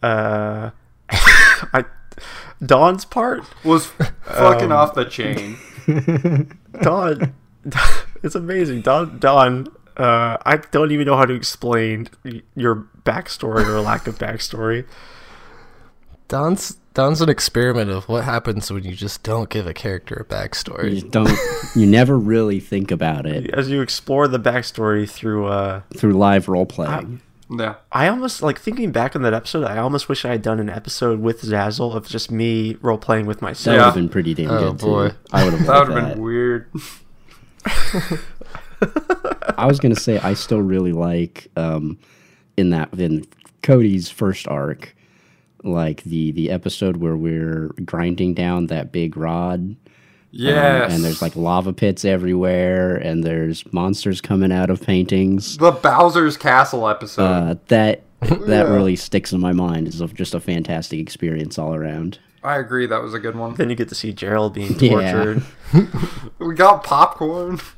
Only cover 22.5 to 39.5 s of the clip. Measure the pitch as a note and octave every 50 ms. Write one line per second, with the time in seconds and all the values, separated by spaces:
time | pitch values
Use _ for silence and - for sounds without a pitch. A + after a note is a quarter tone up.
22.5 | G2+ G2 - - - G2 G2 - F#2+ E2 D#2+ D#2+ D#2+ D2 C#2 D#2 D2+ - C3 -
23.5 | - - C3+ C3 C#3 C#3 C3+ A#2+ - - - - C3+ C#3 D3 C#3+ B2+ B2+ A2 B2+
24.5 | A#2 B2 A2+ - - - A2 G#2+ G#2+ G#2 G#2 G2+ - - - A2+ G#2+ G#2+ G2+ G2+
25.5 | G2+ G2+ G2 G2 F#2+ F#2+ G2 _ - - - G#2+ G2+ F#2+ G2+ G2+ G2 G2 F2 -
26.5 | F#2+ F2+ F#2 F#2 - - E2 - - - - E2+ A#2+ B2 _ _ _ _ - _
27.5 | A#2+ A#2 A2+ A2 G#2 - _ _ - B2+ C#3 F3 G#3+ B3+ B3+ B3+ - - - D#3
28.5 | C#3 - - - A3 C4 A#3+ G3 B2+ A#2 A#2 C3+ - D#3 C3 A#2+ A2 A2+ A2+ -
29.5 | - E3 D3+ A2 G2+ A2 A2+ C3 C#3+ C#3+ - - C#3+ - - B2 B2 A2+ G#2 A2+
30.5 | A2 A2 G#2+ G#2 F2 - - - - - - A#2+ A2+ A2 G#2+ A2+ A2+ - - G#2+
31.5 | G#2 G#2 G2+ G#2 G#2+ B2 C3+ A#2+ A2+ A2+ G#2 - - A#2 - - A#2+ A2 A2+ A#2
32.5 | A2+ A2+ A2 A2 A2+ - - B2+ A2 G#2+ - - A#2 A2 G#2+ G#2 G#2 - - F#2+
33.5 | - - - - A#2 B2 B2 B2 - F#2 F2 E2+ - G2 F2 D#2+ E3 D3+ - D3
34.5 | A#2 A2 G#2 F#2+ F#2 G2 G#2+ G#2+ G#2 G#2 G2+ G2+ - - _ - - C3+ - F#3
35.5 | E3+ D#3+ E3 C#3 C3+ C#3+ C#3+ C3+ B2 A#2+ A#2 A2 - G#2+ A2 A2+ A#2 A#2+ A#2+ B2
36.5 | A#2+ A#2+ A2 - - D#3 - - - - - - - - - - - - - -
37.5 | - _ - G#3 - - - - - F#3 E3 - F3 D#3+ - - - - - -
38.5 | - - - - - - - - - D#4 - - F4+ - - - - - - -